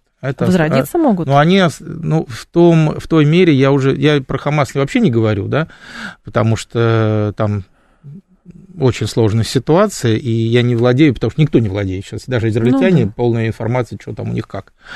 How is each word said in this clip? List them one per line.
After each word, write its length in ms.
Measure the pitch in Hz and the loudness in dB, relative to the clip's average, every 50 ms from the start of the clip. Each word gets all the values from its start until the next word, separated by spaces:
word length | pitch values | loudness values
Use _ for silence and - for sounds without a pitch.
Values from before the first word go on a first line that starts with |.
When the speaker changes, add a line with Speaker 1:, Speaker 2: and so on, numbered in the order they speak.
| _ _ _ _ | _ _ _ _
Speaker 1:
Это 260 | - 135 135 - 127 | -8 -6 -4 -2 0
Speaker 2:
Возродиться 520 | - 185 185 156 156 151 135 135 - - | 2 2 2 2 2 0 0 -2 -2 0
Speaker 1:
а, 40 | 339 | 0
Speaker 2:
могут? 260 | 320 277 208 175 160 | 2 2 0 0 0
Speaker 1:
ну, 100 | 135 139 | 2 2
они 240 | 139 147 170 185 196 | 4 4 4 4 4
ос-, 180 | 185 156 - - | 2 0 -2 -4
ну, 460 | - - - - - 156 156 160 - | -12 -14 -12 -8 -4 -2 -2 -2 -4
в 180 | - 117 - - | -6 -12 -16 -10
том, 520 | _ - 170 170 170 165 160 156 151 - - | _ 2 4 6 6 6 4 4 2 0 -4
в 80 | - | -4
той 160 | - 165 160 147 | 0 2 2 4
мере 300 | 147 160 180 190 170 147 | 4 4 4 4 4 4
я 180 | 131 135 135 | 4 4 2
уже, 240 | 143 139 131 135 135 | 2 2 2 0 0
я 240 | 131 135 151 151 143 | 2 2 2 2 0
про 160 | 135 - 135 | -2 -4 -8
Хамас 380 | 127 - 147 147 156 135 - - | -6 -4 -2 0 0 -2 -2 -2
вообще 240 | 139 143 143 - 254 | -4 -2 -2 0 0
не 100 | 240 156 | 0 2
говорю, 380 | 113 113 110 107 107 - - | 2 2 0 0 0 -2 -2
да, 220 | 104 120 139 160 - - - - - - - - - - _ - | -2 -2 -4 -4 -4 -10 -20 -20 -20 -16 -16 -16 -16 -16 _ -12
потому 320 | - - 117 113 113 113 | -6 -2 0 0 0 0
что 760 | - - - - 120 117 113 113 113 110 107 107 107 104 104 101 | -2 -4 -6 -2 0 0 2 2 2 0 0 0 0 -2 -2 -2
там 260 | - 110 104 104 101 92 _ _ _ _ _ _ _ - 139 147 190 - _ _ _ _ - - - - - - 170 | -2 -2 -2 -2 -4 -6 _ _ _ _ _ _ _ -20 -20 -20 -20 -20 _ _ _ _ -20 -20 -20 -20 -16 -6 -2
очень 280 | 139 127 - - 113 | 0 0 0 -2 -4
сложная 360 | 110 - 127 117 104 98 117 107 | -4 0 0 0 2 2 0 -2
ситуация, 720 | - - 135 - - 151 180 214 208 - - - 123 110 | -2 -2 -2 0 2 2 2 2 0 -2 -2 -2 -2 -2
и 160 | 110 - 120 | -2 -2 -2
я 300 | 113 113 113 113 117 120 120 | -2 -2 0 0 2 2 2
не 120 | 120 120 | 2 0
владею, 380 | 113 120 123 127 127 160 151 113 | 2 2 2 4 4 4 2 2
потому 160 | - - 110 | 0 -4 -4
что 100 | - - | 0 0
никто 180 | 156 147 - 147 | 0 2 2 0
не 100 | 113 101 | 0 0
владеет 360 | 92 104 104 95 95 95 104 | -2 -4 -4 -4 -6 -8 -10
сейчас, 180 | - - 101 - | -10 -14 -12 -8
даже 240 | - 127 117 101 113 | -6 -4 -2 -2 -2
израильтяне, 520 | 104 110 117 120 131 - 180 190 180 143 117 | 0 0 0 0 2 2 2 2 2 2 0
Speaker 2:
Ну 40 | |
да. 60 | 98 - | 0 -2
Speaker 1:
полная 320 | - 120 120 117 117 113 | -2 -2 0 0 0 -2
информация, 520 | 113 110 - 117 110 123 127 120 - 110 101 | -4 -4 -6 -4 -4 -2 -4 -4 -6 -8 -14
что 120 | - 113 107 | -14 -12 -10
там 140 | - 107 110 | -10 -8 -6
у 40 | 117 | -6
них 140 | 117 110 | -6 -8
как. 260 | - - 98 - _ _ _ - - - | -8 -10 -14 -14 _ _ _ -20 -18 -16